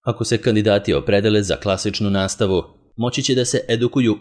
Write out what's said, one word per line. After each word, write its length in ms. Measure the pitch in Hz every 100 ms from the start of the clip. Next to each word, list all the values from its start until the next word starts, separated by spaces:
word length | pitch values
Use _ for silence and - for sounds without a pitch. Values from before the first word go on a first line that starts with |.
Ako 220 | - -
se 140 | 113 113
kandidati 560 | 127 107 104 101 101
opredele 480 | 71 - 101 107 107
za 140 | 95 80
klasičnu 540 | 101 92 104 - 104
nastavu, 520 | 98 95 - 101 92 - - _ -
moći 260 | 120 131
će 120 | 131
da 100 | 127
se 200 | 120 127 -
edukuju 480 | 113 120 139 117 104